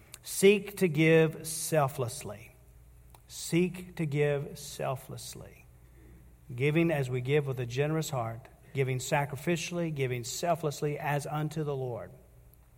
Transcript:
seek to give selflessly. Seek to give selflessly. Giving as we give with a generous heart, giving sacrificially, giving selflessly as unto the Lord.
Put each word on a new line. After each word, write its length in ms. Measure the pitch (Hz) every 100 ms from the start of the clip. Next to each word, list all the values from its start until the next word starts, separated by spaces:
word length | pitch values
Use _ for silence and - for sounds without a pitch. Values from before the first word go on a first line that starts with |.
| - - -
seek 520 | - 196 208 196 -
to 100 | 185
give 580 | 147 160 160 160 160 -
selflessly. 1080 | - - 156 135 - 113 - 98 - - - - - - - - - -
Seek 680 | - - 165 180 175 - -
to 80 | 156
give 520 | 147 147 143 147 -
selflessly. 1080 | - - 139 131 - 120 - 113 - - - - - - - - - - - 123
Giving 360 | 143 151 170
as 180 | 147 127
we 100 | 127
give 260 | 123 151 135
with 140 | 127
a 60 | 120
generous 440 | 123 151 160 156
heart, 380 | 131 113 117 - - -
giving 260 | 135 131 127
sacrificially, 960 | - 151 139 127 - 170 - 175 170
giving 300 | 143 131 123
selflessly 760 | 117 - 175 160 151 139 151 147
as 300 | 151 143 135
unto 380 | 151 151 160 147
the 100 | 139
Lord. 360 | 127 110 90 131 - - - - -